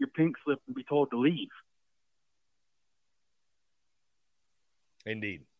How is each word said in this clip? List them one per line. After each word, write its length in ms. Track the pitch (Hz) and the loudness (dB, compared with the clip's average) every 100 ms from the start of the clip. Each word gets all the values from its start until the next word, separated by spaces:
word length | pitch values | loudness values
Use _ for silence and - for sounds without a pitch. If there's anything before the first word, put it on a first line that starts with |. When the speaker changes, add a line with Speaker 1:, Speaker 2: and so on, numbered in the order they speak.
Speaker 1:
your 80 | 135 | -4
pink 260 | - 160 - | 2 2 2
slip 160 | 147 135 - | -2 -2 -4
and 80 | 127 | -10
be 80 | |
told 260 | - 147 135 | 0 2 2
to 80 | 120 | 4
leave. 300 | 139 170 147 - _ _ _ _ _ _ _ _ _ _ _ _ _ _ _ _ _ _ _ _ _ _ _ _ _ _ _ _ _ _ _ _ _ _ | 2 2 -6 -14 _ _ _ _ _ _ _ _ _ _ _ _ _ _ _ _ _ _ _ _ _ _ _ _ _ _ _ _ _ _ _ _ _ _
Speaker 2:
Indeed. 380 | 110 110 104 85 - | -6 -4 -4 -6 -14